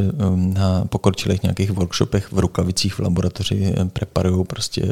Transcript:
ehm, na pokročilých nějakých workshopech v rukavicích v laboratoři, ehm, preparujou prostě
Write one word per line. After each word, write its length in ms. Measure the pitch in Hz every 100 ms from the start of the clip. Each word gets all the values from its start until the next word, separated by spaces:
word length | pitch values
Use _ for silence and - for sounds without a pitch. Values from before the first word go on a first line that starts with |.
| 98 151
ehm, 340 | 95 92 92
na 320 | 98 95 92 95
pokročilých 580 | - 101 92 - 92
nějakých 280 | 92 92 98
workshopech 600 | 95 87 - - 101 -
v 80 | 95
rukavicích 540 | 90 - 92 90 101
v 60 | -
laboratoři, 720 | 101 90 90 - 95 101 98 92
ehm, 120 | 90
preparujou 540 | - - - 95 92
prostě 380 | 90 - - - 98